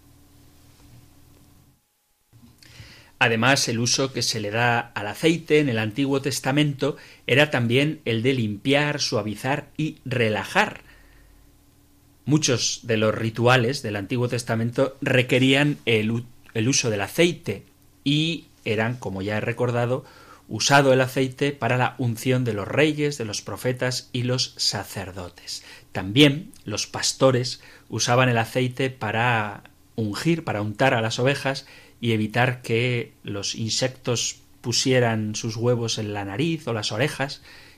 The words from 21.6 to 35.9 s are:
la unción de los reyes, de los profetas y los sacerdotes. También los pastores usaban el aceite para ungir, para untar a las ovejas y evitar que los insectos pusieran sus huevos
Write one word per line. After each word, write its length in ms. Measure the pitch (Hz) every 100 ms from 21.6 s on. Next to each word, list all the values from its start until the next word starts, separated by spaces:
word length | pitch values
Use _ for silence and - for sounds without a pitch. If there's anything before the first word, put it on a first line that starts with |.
| 120 123
la 180 | 117 -
unción 460 | 123 110 131 127
de 100 | 120
los 140 | 104 98
reyes, 500 | 120 156 147 147 147
de 80 | 110
los 160 | 101
profetas 680 | - 98 127 127 127 127 -
y 120 | 127
los 300 | 123 127 - -
sacerdotes. 1080 | - 104 - 107 92 92 90 - - - - - -
También 600 | - 95 117 147 147 190 - -
los 200 | 101 -
pastores 760 | - - - 135 123 123 - - - -
usaban 400 | 113 - 123 127
el 80 | 117
aceite 540 | 110 131 127 127 131
para 720 | 131 107 110 123 113 104 104 - _ _ -
ungir, 480 | 107 98 160 165
para 180 | - 107
untar 320 | 107 104 135
a 80 | 120
las 160 | 113 123
ovejas 480 | 127 139 135 139 - - - -
y 120 | 117
evitar 500 | 110 107 123 127 123
que 520 | - 113 123 120 - _
los 320 | - 101 98 -
insectos 880 | 110 - 131 - - 117 - - _ _
pusieran 760 | 120 117 131 127 117 110 107 107
sus 200 | 117 110
huevos 420 | 120 120 113